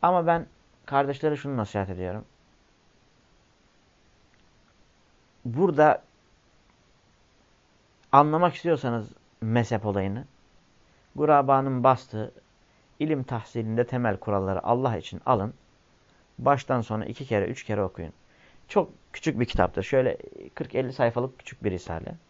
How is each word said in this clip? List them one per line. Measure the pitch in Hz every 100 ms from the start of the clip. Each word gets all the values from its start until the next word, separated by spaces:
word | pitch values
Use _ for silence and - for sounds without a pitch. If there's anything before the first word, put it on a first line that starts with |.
Ama | 165 180 165
ben | 170 - _ _ _ -
kardeşlere | 139 139 139 156 147
şunu | 143 131
nasihat | 104 104 98
ediyorum. | 90 92 101 - _ _ _ _ _ _ _ _ _ _ _ _ _ _ _ _ _ _ _ _ _ _ _ _ _ _ _ _ _ _ _
Burada | 123 120 185 147 151 - - _ _ _ _ _ _ _ _ _ _ _ _ _ _ _ _ _ _ _ _
anlamak | 135 147 156 175
istiyorsanız | - 175 160 127 117 107 - _ _
mezhep | 110 117 113 113 104
olayını, | 98 98 104 143 _ _ _ _ _ _ _ _ -
Guraba'nın | 151 143 135 135 135 131
bastığı | 123 127 - 107 107 - _ _ _ _ _ _
ilim | 151 151
tahsilinde | 127 120 107 120 110 113 123
temel | 127 120 98
kuralları | - 101 95 95
Allah | - 120 131 110
için | - - -
alın. | 120 101 - _ _ _ _ _ _ _ -
Baştan | 120 139 - 127
sona | 110 110
iki | 98 117 131
kere, | 107 95
üç | -
kere | - 104
okuyun. | 95 - 82 - _ _ _ - -
Çok | 208 175 - _
küçük | - - 113
bir |
kitaptır. | 120 - 90 -
Şöyle | 95 131 131 - - - -
kırk | - 135
elli | - 127
sayfalık | 131 120 117 131 -
küçük | - -
bir | 107
risale. | 92 - 82 - 165 _